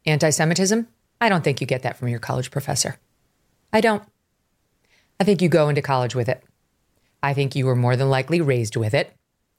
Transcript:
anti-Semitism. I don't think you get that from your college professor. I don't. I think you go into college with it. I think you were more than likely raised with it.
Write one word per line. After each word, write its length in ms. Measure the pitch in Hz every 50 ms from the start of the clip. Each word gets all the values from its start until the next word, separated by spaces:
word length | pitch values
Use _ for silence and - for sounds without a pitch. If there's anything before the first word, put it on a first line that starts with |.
| -
anti-Semitism. 800 | 156 151 143 165 156 143 - 160 160 170 175 196 185 220 233 226 - _ _ _ _ _ -
I 120 | 240 226
don't 120 | 196 165 139
think 200 | 156 131 - 139
you 40 |
get 160 | 120 131 127 -
that 140 | 123 -
from 120 | - 127 123
your 120 | 120 117
college 300 | - - 127 131 127 -
professor. 480 | - 135 127 - 139 - - - - - _ _ _ _ _ _ _ _ _ _ _ _ _ _ -
I 80 | 220
don't. 220 | 214 226 214 202 - _ _ _ _ _ _ _ _ _ _ _ _ _ _ _ _ _ _ _ _ _ _ -
I 60 | 190
think 160 | 202 202 156
you 80 | 185 165
go 220 | 156 165 151 147
into 100 | 143 147
college 340 | 139 - 135 127 123 117 104
with 140 | 127 117 123
it. 140 | - - _ _ _ _ _ _ _ _ _ _ _ _ _ _ _ _ -
I 100 | 139 139
think 240 | 139 139 131 -
you 80 | 139 127
were 120 | 131 127
more 200 | 123 120 120 127
than 140 | 123 135 135
likely 320 | 135 131 131 135 165 175 165
raised 340 | 139 127 120 113 107 -
with 160 | 120 113 107 104
it. 240 | 143 190 - _ _ _ _ _ _ _ _ _